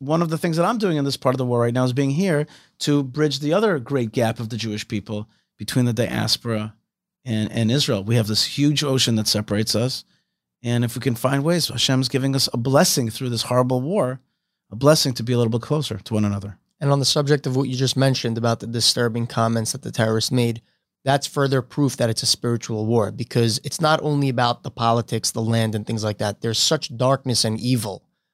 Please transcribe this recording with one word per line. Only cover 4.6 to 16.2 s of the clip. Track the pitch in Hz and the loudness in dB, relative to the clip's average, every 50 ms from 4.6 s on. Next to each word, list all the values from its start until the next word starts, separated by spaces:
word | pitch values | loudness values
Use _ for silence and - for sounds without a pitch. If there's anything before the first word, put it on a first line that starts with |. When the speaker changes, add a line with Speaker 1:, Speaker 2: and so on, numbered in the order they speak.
| 110 110 104 104 - | -6 -4 -6 -6 -6
Speaker 1:
people | - 113 104 98 - 110 104 104 - _ _ _ _ _ _ | -6 -6 -6 -6 -6 -8 -8 -8 -10 _ _ _ _ _ _
between | 107 - - 131 123 | -10 -2 0 2 2
the | 120 113 | 2 2
diaspora | 117 117 - 123 120 110 110 - - - 120 113 107 107 107 - _ _ _ _ _ _ _ _ _ _ | 0 -2 -2 -2 -2 0 -2 -2 -2 -2 -4 -4 -4 -4 -8 -10 _ _ _ _ _ _ _ _ _ _
and, | 127 110 107 107 - | -4 -2 -2 -2 -2
and | - 117 113 110 | 0 0 2 2
Israel. | 123 147 147 - 123 98 95 | 2 2 2 0 -2 -2 0
We | 107 117 | 0 2
have | 120 107 104 | 2 2 2
this | 107 - - | 0 -2 -2
huge | - - 139 143 147 151 139 147 | -2 0 2 2 2 2 2 0
ocean | 139 135 131 - - 117 | 0 0 2 2 2 2
that | 110 107 | 0 0
separates | - - 104 107 - 104 104 110 - - | 0 0 -2 0 0 0 0 0 0 0
us. | 107 117 131 - - - _ _ _ _ _ _ _ _ _ _ _ - | 0 0 0 -2 -6 -10 _ _ _ _ _ _ _ _ _ _ _ -4
And | 120 120 120 123 | -2 0 0 0
if | 113 - | 0 -2
we | 127 | -2
can | - 139 117 | -2 -2 -2
find | - - 127 143 139 139 | 0 0 0 0 0 0
ways, | 165 175 170 143 - | 0 0 0 0 -2
Hashem's | - 120 - - 131 131 131 127 | -2 -2 0 2 2 2 2 0
giving | - 131 131 135 135 | 0 0 0 0 0
us | 135 - - - | 0 -2 -2 -2
a | |
blessing | 123 117 135 131 147 185 - - 147 123 110 | -2 0 4 4 6 6 4 2 0 -2 -2
through | 110 - 135 123 | -4 -4 -6 -4
this | 120 107 - | -4 -4 -2
horrible | - 123 127 127 127 127 127 | 0 2 2 2 2 0 0
war | 127 147 190 214 147 127 131 131 - _ _ _ _ _ _ _ _ _ - | -2 -2 -2 0 0 -2 -4 -8 -12 _ _ _ _ _ _ _ _ _ -8
a | |
blessing | 117 123 143 156 156 - 143 120 | 2 4 6 6 6 4 0 -2
to | - 113 | -2 -2
be | 117 123 | 0 2
a | |
little | 120 120 113 | 2 2 2
bit | 117 113 - | 0 -2 -2
closer | - 147 156 147 - 110 98 | -2 -2 -2 -2 -4 -6 -8
to | - - 113 | -6 -4 -2
one | 107 | 0